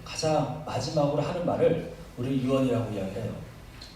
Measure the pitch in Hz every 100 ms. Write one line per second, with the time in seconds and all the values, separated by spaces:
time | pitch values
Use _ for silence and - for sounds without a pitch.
0 | - - 156 156 - - - 117 - 156
1 | 143 151 - - 135 117 247 165 - -
2 | - - 127 139 127 131 131 113 107 101
3 | 95 110 101 - - - - - -